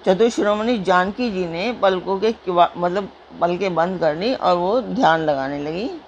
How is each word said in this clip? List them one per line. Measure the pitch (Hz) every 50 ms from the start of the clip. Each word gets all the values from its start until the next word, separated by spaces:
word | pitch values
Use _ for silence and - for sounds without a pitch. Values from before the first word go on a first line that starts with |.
| -
चतुर | 208 190 180 226 240
शिरोमणि | 233 - - 208 208 214 214 233 247 220
जानकी | 180 175 180 180 180 190 196 214 254 240
जी | 196 185 180
ने | 170 165 170 190 233 247
पलकों | - - 196 190 180 165 180 196 190
के | 196 220 226
किवा-, | - - 180 180 175 170 - -
मतलब | 170 175 175 175 202 202 185 - - - - - 170
पलकें | 165 175 175 175 196 190 175
बंद | 160 165 180 190 175
कर | 165 156 151
ली | 160 185 240 269
और | - - 175 180
वो | 175 175 185 214 262
ध्यान | 233 190 185 214 262 151 160 160
लगाने | 160 151 147 135 135 135 143 143
लगी। | 147 151 160 175 220 285 370 311 -